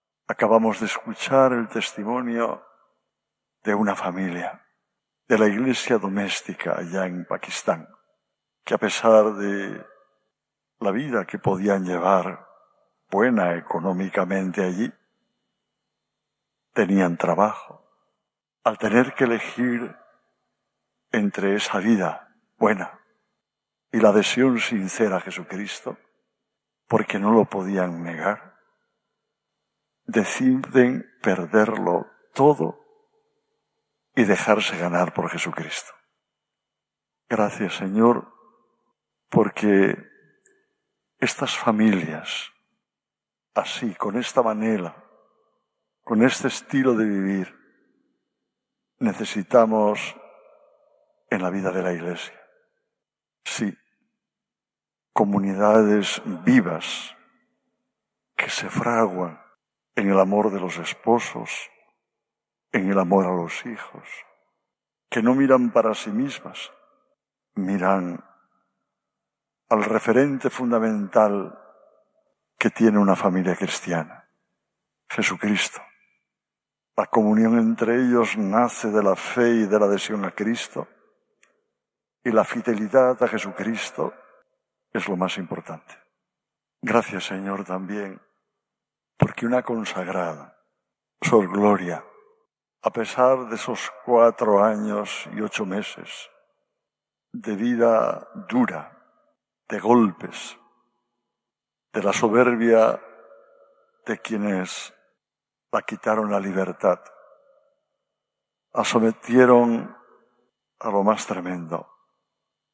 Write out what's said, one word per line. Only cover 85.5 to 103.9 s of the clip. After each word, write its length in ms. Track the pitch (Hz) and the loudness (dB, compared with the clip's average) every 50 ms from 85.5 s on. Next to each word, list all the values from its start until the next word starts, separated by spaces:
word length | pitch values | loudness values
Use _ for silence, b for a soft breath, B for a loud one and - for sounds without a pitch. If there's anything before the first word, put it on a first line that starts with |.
| - 87 - - 82 80 _ - - - _ _ _ _ _ _ _ _ _ _ _ _ _ _ _ _ | -10 -10 -10 -12 -16 -16 _ -20 -20 -20 _ _ _ _ _ _ _ _ _ _ _ _ _ _ _ _
Gracias, 440 | - 113 110 117 107 - 101 92 - | -4 0 0 0 0 -2 -4 -8 -8
Señor, 380 | - 98 95 95 98 98 98 101 | -8 -8 -8 -8 -8 -8 -8 -8
también, 580 | 95 92 95 95 92 104 104 101 98 92 - _ _ _ _ _ _ _ _ _ _ _ _ _ _ _ _ _ _ _ - | -8 -8 -8 -8 -8 -10 -10 -10 -10 -14 -18 _ _ _ _ _ _ _ _ _ _ _ _ _ _ _ _ _ _ _ -2
porque 280 | - - - - 117 | -2 -2 -2 -2 -4
una 180 | 117 127 127 123 | -2 0 0 0
consagrada, 920 | - 120 113 104 - - 95 90 87 95 92 87 85 78 73 - - _ _ _ _ _ _ _ _ _ _ _ _ _ _ | -2 -4 -6 -6 -6 -8 -8 -6 -6 -4 -4 -4 -6 -6 -10 -14 -20 _ _ _ _ _ _ _ _ _ _ _ _ _ _
Sor 260 | - - 123 110 98 87 | 0 4 4 4 4 2
Gloria, 560 | 92 101 104 104 104 95 92 87 82 73 - - - _ _ _ _ _ _ _ _ _ _ _ _ _ | 2 2 4 4 4 2 0 -4 -8 -10 -12 -16 -20 _ _ _ _ _ _ _ _ _ _ _ _ _
a 80 | - 110 | -6 -6
pesar 560 | - 117 110 - - 127 127 127 135 131 127 110 | -4 -4 -6 -4 0 2 4 4 4 2 -2 -6
de 80 | 113 | -8
esos 360 | 107 - - 117 - - - - - - | -8 -6 -6 -8 -8 -8 -12 -14 -10 -2
cuatro 600 | 123 120 113 117 117 110 - 120 107 104 98 104 | 2 6 6 6 6 4 2 2 4 4 6 6
años 640 | 110 107 107 107 107 104 104 104 - - - - - - | 4 2 0 -4 -4 -4 -4 -6 -6 -10 -12 -12 -10 -8
y 80 | 107 | -6
ocho 240 | 107 107 - - 107 | -6 -6 -6 -6 -6
meses 640 | 95 92 104 98 - - - - - - - - - _ _ _ _ _ _ _ _ _ _ _ _ _ _ _ _ _ _ _ _ | -4 -6 -6 -6 -8 -12 -16 -16 -16 -16 -16 -18 -20 _ _ _ _ _ _ _ _ _ _ _ _ _ _ _ _ _ _ _ _
de 240 | - 123 104 110 104 | -16 -12 -8 -6 -4
vida 720 | 95 113 120 123 117 117 117 113 110 58 - - - - - - - - - | -2 -2 -2 2 2 4 4 4 4 2 0 -2 -6 -10 -16 -18 -16 -8 -2
dura, 480 | 110 127 120 95 90 78 76 - - _ _ _ _ _ _ _ _ _ _ _ _ _ _ - | 0 0 0 0 -2 -6 -12 -14 -18 _ _ _ _ _ _ _ _ _ _ _ _ _ _ -10
de 100 | 107 101 | -8 -2
golpes, 800 | 87 110 120 123 113 98 87 - - - - - - - - - _ _ _ _ _ _ _ _ _ _ _ _ _ _ _ _ _ _ _ _ _ _ _ _ _ _ - | 2 4 6 6 6 4 0 -4 -12 -14 -14 -14 -14 -16 -16 -20 _ _ _ _ _ _ _ _ _ _ _ _ _ _ _ _ _ _ _ _ _ _ _ _ _ _ -8
de 100 | 107 95 | -4 -2
la 80 | 101 | -2
soberbia 880 | 98 - - 110 107 120 127 123 120 113 113 117 113 113 110 117 113 - - - - - - - - - _ _ _ _ _ _ _ _ _ _ | 0 2 2 4 4 4 4 4 4 2 4 4 6 6 6 4 2 -2 -8 -16 -20 -20 -20 -20 -20 -20 _ _ _ _ _ _ _ _ _ _